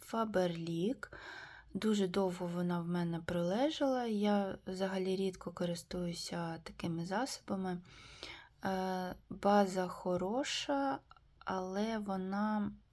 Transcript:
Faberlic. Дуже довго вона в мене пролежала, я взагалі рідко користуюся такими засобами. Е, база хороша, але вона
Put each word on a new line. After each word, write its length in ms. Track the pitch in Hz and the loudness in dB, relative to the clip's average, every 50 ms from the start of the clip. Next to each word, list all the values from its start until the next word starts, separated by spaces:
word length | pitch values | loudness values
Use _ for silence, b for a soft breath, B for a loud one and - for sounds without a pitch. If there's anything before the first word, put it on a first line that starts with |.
| - - - | -10 -4 -2
Faberlic. 960 | 226 226 220 202 190 180 175 170 170 165 170 170 165 175 220 269 - - - B B B B B B B B B B B B - | 0 0 2 4 4 4 2 2 -2 -2 -2 0 2 2 2 0 -2 -6 -14 B B B B B B B B B B B B -4
Дуже 340 | 190 214 214 214 208 196 185 | 0 2 4 4 4 4 2
довго 380 | 175 196 196 185 180 175 180 | 4 2 2 2 0 -2 -4
вона 340 | 175 170 175 180 175 175 175 | -2 0 0 0 2 2 0
в 60 | 165 | 0
мене 340 | 170 175 175 175 170 170 165 | 0 0 2 2 0 0 -2
пролежала, 840 | 170 - 175 175 175 175 190 226 277 311 311 - 294 269 262 254 240 | -2 0 0 2 2 2 2 2 2 2 2 2 2 2 2 2 0
я 540 | 233 214 202 208 208 208 202 196 190 - - - | 0 0 2 4 4 4 4 2 0 -2 -6 -8
взагалі 500 | - 190 185 196 190 190 190 185 190 190 | -6 -4 0 0 0 0 0 0 2 2
рідко 360 | 190 190 190 185 - - 175 175 | 2 2 0 -2 -4 -8 -8 -4
користуюся 1040 | - 180 175 170 170 - - - 180 175 175 170 170 - - 175 170 170 165 165 165 | -2 -2 -2 -2 -4 -6 -6 -4 -4 -2 -2 -4 -4 -6 -6 -4 -4 -4 -4 -6 -8
такими 480 | - - - - - 170 165 170 170 | -10 -12 -10 -6 -4 -4 -2 -2 -2
засобами. 720 | 185 190 220 262 277 - - - - 202 190 190 185 180 175 - B B B B B B B B B B B B B B _ - | -2 -2 -2 -2 -2 -4 -8 -6 -6 -4 -2 -2 -2 -4 -6 -8 B B B B B B B B B B B B B B _ -4
Е, 500 | 190 190 185 185 190 185 185 185 180 - - - - | -2 0 0 0 -2 -2 -2 -4 -4 -6 -10 -12 -14
база 580 | 190 190 - 202 208 202 202 190 185 185 180 185 | -6 0 4 6 8 8 6 6 4 0 0 0
хороша, 1080 | - - - 185 180 180 180 190 226 262 302 - - - - - 277 277 277 269 277 - - - - - _ _ _ - | -2 -4 -2 0 2 2 2 0 0 0 0 -2 -2 -4 -2 0 0 2 2 0 -2 -4 -6 -12 -20 -20 _ _ _ -12
але 600 | - - 190 185 185 185 190 202 214 226 226 214 | -6 -4 -4 -4 -4 -2 -2 -2 0 0 -2 -4
вона 760 | 208 202 190 185 185 190 196 202 208 214 214 214 202 208 208 - - _ | -2 -2 -2 -2 -2 -2 0 0 0 2 2 0 0 -2 -4 -8 -14 _